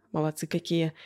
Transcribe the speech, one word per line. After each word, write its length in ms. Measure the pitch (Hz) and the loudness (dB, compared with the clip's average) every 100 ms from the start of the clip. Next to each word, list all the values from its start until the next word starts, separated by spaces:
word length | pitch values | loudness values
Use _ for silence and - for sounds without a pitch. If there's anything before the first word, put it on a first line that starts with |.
| _ | _
молодцы 340 | 160 156 151 160 | -2 -2 -2 -4
какие, 460 | 170 - 170 160 - | -4 0 0 0 -4